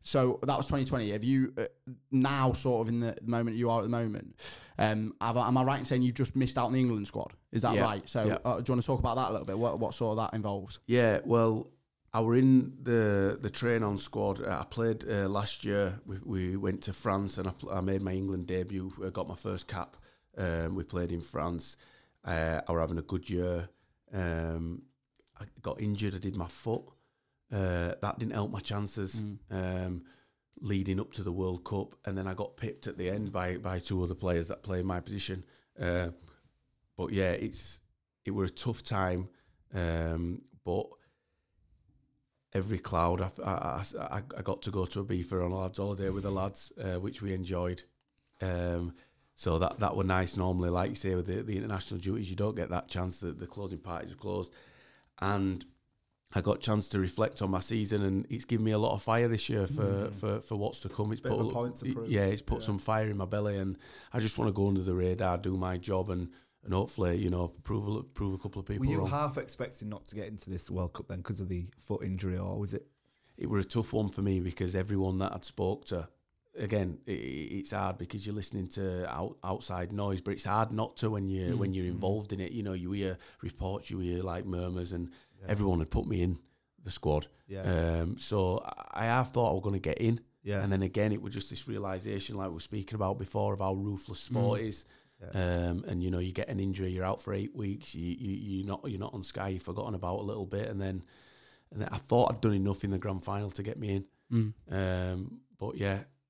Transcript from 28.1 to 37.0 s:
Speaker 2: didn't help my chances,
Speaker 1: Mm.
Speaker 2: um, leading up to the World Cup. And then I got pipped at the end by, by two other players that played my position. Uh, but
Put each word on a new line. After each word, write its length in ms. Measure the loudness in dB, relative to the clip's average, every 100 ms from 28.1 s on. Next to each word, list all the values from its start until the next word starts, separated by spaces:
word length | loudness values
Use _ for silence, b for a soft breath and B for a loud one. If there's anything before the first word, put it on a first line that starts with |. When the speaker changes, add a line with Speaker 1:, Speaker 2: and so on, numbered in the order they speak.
| -2
Speaker 2:
didn't 140 | -2
help 180 | -2 -2
my 80 | -4
chances, 640 | -4 -4 -4 -4 -4 -4
Speaker 1:
Mm. 160 | -6 -8 -6
Speaker 2:
um, 520 | -4 -2 -2 -2 -4 -8 b b b b -10
leading 380 | -2 0 2 0
up 120 | 0
to 100 | -4
the 80 | -4
World 320 | 0 0 -2
Cup. 320 | -2 -2 -4 -6 -6
And 120 | -4
then 100 | -4
I 60 | -4
got 220 | -6 -6
pipped 280 | -8 -6 -10
at 100 | -4
the 120 | -2
end 220 | 0 -2
by, 260 | -2 -2 -2
by 220 | -2 -4
two 240 | 0 0
other 100 | 0 0
players 320 | 2 2 0
that 120 | -6
played 220 | -2 -2 0
my 140 | -2
position. 440 | -4 -6 -4 -6 -10 b b -4
Uh, 300 | 0 0 0 -4 b b b _ _ _ _
but 160 | -6